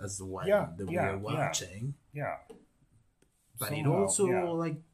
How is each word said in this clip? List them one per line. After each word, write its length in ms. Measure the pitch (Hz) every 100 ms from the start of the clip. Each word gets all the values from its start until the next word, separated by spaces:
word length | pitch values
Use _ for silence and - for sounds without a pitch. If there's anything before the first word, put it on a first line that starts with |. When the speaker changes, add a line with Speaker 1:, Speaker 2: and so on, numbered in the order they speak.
Speaker 1:
as 160 | 98 98
the 80 | 95
one 220 | 92 175
Speaker 2:
Yeah, 220 | 202 170 85
Speaker 1:
that 120 | 170
Speaker 2:
yeah, 20 |
Speaker 1:
we 60 | 175
are 180 | 139 98 104
Speaker 2:
yeah. 40 | 151 117
Speaker 1:
watching. 460 | 80 92 95 127 143 _
Speaker 2:
Yeah. 240 | 143 123 78 - - - _ _ _ _ _ _ _ _ -
Speaker 1:
But 140 | -
it 100 | 151
Speaker 2:
Somehow, 140 | 147 175
Speaker 1:
also, 240 | 196 - 190
Speaker 2:
yeah. 160 | 185 175
Speaker 1:
like, 280 | 165 165 151 -